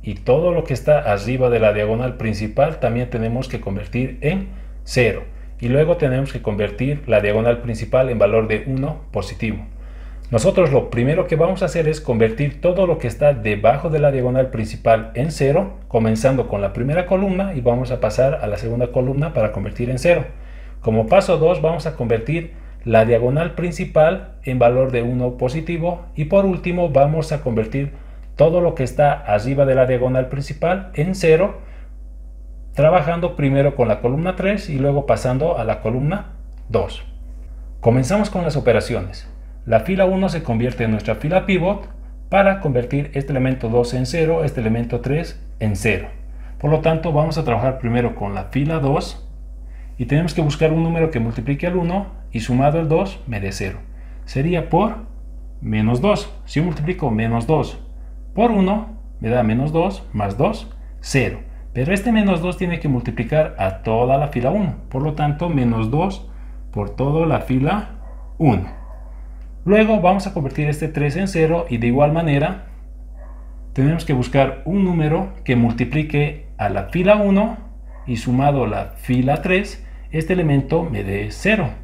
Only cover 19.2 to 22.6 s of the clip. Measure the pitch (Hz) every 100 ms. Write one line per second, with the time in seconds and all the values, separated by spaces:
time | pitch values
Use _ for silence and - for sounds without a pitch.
19.2 | 160 123 107 - 104 - 120 127 175 170
20.2 | 127 - - - - - 117 110 110 190
21.2 | 190 160 160 175 160 165 160 - 117 113
22.2 | 110 165 165 -